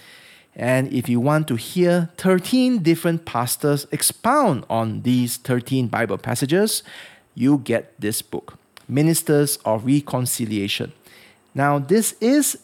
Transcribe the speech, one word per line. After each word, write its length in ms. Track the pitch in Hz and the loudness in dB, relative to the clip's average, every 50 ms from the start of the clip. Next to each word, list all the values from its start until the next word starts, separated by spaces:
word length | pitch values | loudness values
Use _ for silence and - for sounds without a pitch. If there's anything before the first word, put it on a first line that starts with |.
| - - - - - - - - _ _ - | -20 -20 -20 -20 -20 -20 -20 -20 _ _ -10
And 360 | - 113 123 131 131 131 - | -4 0 0 2 2 0 0
if 160 | - 127 117 156 | -2 -4 0 0
you 120 | 120 120 | 0 0
want 280 | 120 143 151 156 156 - | 2 2 2 0 0 0
to 60 | 131 | -4
hear 540 | 113 - - - 185 175 175 175 180 170 160 - - | -4 -4 -6 -2 0 2 2 4 2 0 -2 -6 -2
thirteen 640 | - 190 185 180 180 - - 262 254 254 254 220 | 0 2 2 2 2 0 0 2 2 2 2 2
different 440 | 156 165 165 165 - 170 165 165 - | 2 2 2 2 2 0 -2 -2 -4
pastors 600 | - - 117 123 123 - - - 147 143 143 - - | -4 -4 -2 -2 -2 -4 -2 0 0 0 0 -2 -6
expound 760 | - 143 - - - - - 220 269 302 277 214 139 110 - - | -6 -4 -2 -4 -4 -2 0 2 4 4 4 2 0 0 -2 -2
on 340 | - 113 113 113 107 107 104 | -2 -2 -2 -2 -4 -4 0
these 340 | 120 127 123 123 120 - - | 2 2 2 2 0 -4 -8
thirteen 500 | - - 127 123 117 - 135 131 123 107 | -4 -2 -2 -2 -2 -2 -2 -2 -2 0
Bible 300 | - 107 117 98 98 - | -2 -2 -2 -2 -4 -6
passages, 680 | - 120 120 - 143 131 156 190 208 214 - - - - - - - - - - _ _ - | -4 -6 -4 -2 -2 0 2 2 2 0 -2 -4 -8 -10 -20 -20 -20 -20 -20 -20 _ _ -6
you 240 | - 117 139 147 139 | -2 2 2 2 2
get 340 | 113 - 117 113 - - _ - | 2 -2 -2 -2 -2 -6 _ -6
this 220 | - 104 110 - | -6 -4 -4 -4
book, 360 | - - - - - - - - _ _ _ - _ - | -8 -8 -10 -12 -12 -12 -20 -20 _ _ _ -20 _ -4
Ministers 680 | 123 139 151 160 165 160 - - 151 147 147 139 - - - | 0 2 2 4 2 0 2 2 2 2 2 2 -2 -4 -2
of 220 | 110 110 110 107 | -2 -2 -2 0
Reconciliation. 1080 | 127 139 147 147 - - 127 127 123 - - 123 107 107 104 98 101 - - - - - _ _ - - - - - _ _ _ _ - | 2 0 0 0 0 -4 -4 -2 -2 -4 -4 -4 -2 -2 -2 -2 -2 -4 -4 -6 -8 -10 _ _ -20 -20 -20 -20 -20 _ _ _ _ -4
Now, 240 | 135 139 143 143 143 | 0 0 2 2 0
this 380 | 139 131 190 226 214 - - - | 0 2 2 2 2 0 -4 -2
is 360 | 214 233 277 302 269 - - - | 0 2 2 2 2 0 -4 -6